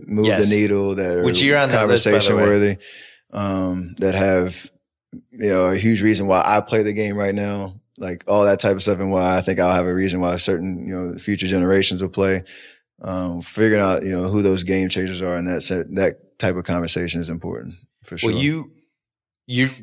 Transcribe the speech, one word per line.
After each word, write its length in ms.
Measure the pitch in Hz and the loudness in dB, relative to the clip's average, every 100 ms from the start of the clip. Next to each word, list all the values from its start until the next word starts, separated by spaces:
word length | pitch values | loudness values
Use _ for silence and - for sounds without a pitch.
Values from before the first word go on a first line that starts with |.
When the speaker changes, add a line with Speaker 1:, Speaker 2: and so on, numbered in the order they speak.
| - | -4
Speaker 1:
moved 200 | 104 107 | 0 2
Speaker 2:
Yes. 200 | 101 104 | 4 4
Speaker 1:
the 60 | 104 | 4
needle, 380 | 104 101 98 95 | 4 2 0 -2
that 220 | 92 87 | -2 0
are 60 | |
Speaker 2:
Which 160 | 87 90 | 2 2
you're 160 | 139 143 | 4 4
on 100 | 135 | 2
that 160 | 120 107 | 2 2
list, 160 | 117 107 | 4 4
by 40 | |
the 60 | 104 | 4
way. 40 | |
Speaker 1:
conversation 160 | - 104 | 4 4
worthy, 400 | 104 101 101 98 - - - - _ | 4 4 2 -2 -8 -20 -20 -20 _
um, 640 | 101 101 95 92 92 87 87 | -6 -4 -2 -2 -4 -8 -2
that 160 | 95 | 0
have, 560 | 95 98 92 90 85 - _ _ _ _ - _ | 2 2 2 0 -4 -14 _ _ _ _ -20 _
you 180 | 120 104 | -4 0
know, 180 | 92 92 | 2 2
a 100 | 98 | 2
huge 260 | 113 110 | 2 2
reason 240 | 107 101 98 | 2 2 2
why 160 | 92 | 2
I 160 | - 107 | 4 2
play 220 | - 113 | 2 0
the 100 | 107 | 0
game 240 | 104 104 104 | -2 -2 -2
right 180 | 98 | -2
now, 460 | 101 101 101 98 95 _ - | -2 -4 -6 -8 -14 _ -12
like, 260 | 95 87 - | -10 -8 0
all 180 | 101 | 2
that 160 | 101 98 | 4 2
type 140 | 104 95 | 0 0
of 60 | |
stuff, 160 | 95 92 | 0 0
and 120 | 95 | 0
why 260 | 95 90 92 | 0 2 0
I 40 | |
think 180 | 95 92 | 0 2
I'll 100 | 90 | 2
have 120 | 90 90 | 2 0
a 80 | |
reason 260 | 90 95 92 | 0 0 0
why 160 | 90 87 | -2 -2
certain, 500 | - 87 95 90 - | -2 -2 -4 -8 -8
you 80 | |
know, 240 | 92 90 90 | -8 -8 -8
future 280 | - 98 92 | -6 -4 -2
generations 560 | 95 90 98 95 90 | 0 2 2 2 -2
will 60 | 92 | -4
play. 320 | 98 95 95 92 - - _ _ _ | -2 0 -2 -6 -18 -20 _ _ _
Um, 380 | - 92 90 85 | -8 -6 -6 -8
figuring 400 | 82 - 110 104 | -6 0 2 4
out, 200 | 98 87 | 2 0
you 80 | 95 | -2
know, 180 | 90 92 | -4 0
who 140 | 104 | 0
those 200 | 98 92 | 2 0
game 260 | 87 95 92 | 0 0 0
changers 320 | 92 92 90 | -2 -4 -4
are 140 | 90 87 | -4 -4
and 120 | 90 | -4
that 140 | 87 | -4
set, 320 | - 92 80 | -2 -4 -4
that 440 | 98 92 - _ - | -2 -2 -2 _ -6
type 180 | 104 90 | -4 -2
of 80 | |
conversation 560 | 87 87 85 87 87 85 | -4 -4 -2 -2 -4 -4
is 100 | 82 | -6
important 440 | 82 85 55 - 87 _ _ | -8 -8 -10 -12 -18 _ _
for 140 | - 85 | -16 -6
sure. 120 | 113 | -2
Speaker 2:
Well, 100 | 107 | 0
you, 300 | 147 160 139 _ _ _ _ _ _ _ - | 0 -2 -8 _ _ _ _ _ _ _ -6
you, 240 | 123 131 131 | -2 -2 -2